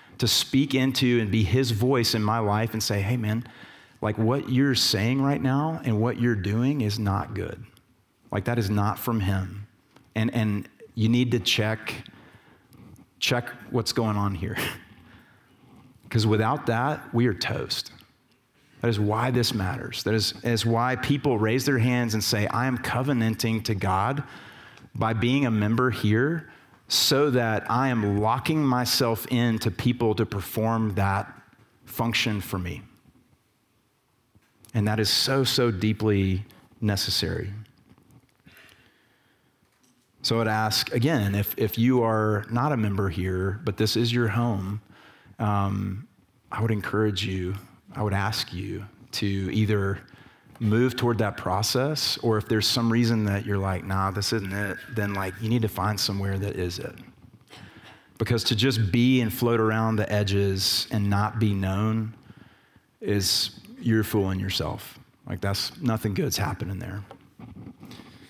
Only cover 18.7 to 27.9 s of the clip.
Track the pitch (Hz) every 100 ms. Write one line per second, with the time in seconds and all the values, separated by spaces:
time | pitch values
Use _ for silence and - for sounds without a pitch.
18.7 | - 120 104 104 107 127 123 117 107 95
19.7 | - - - - 110 104 - 117 113 110
20.7 | 117 123 123 - 143 147 113 110 127 139
21.7 | 131 120 123 117 107 - 107 104 110 131
22.7 | 123 - 123 131 127 113 107 117 113 107
23.7 | 101 95 95 110 143 - - - - -
24.7 | - - 107 110 113 120 135 131 110 104
25.7 | 117 127 107 98 110 139 165 - - -
26.7 | - - - - 135 147 127 113 107 -
27.7 | 117 135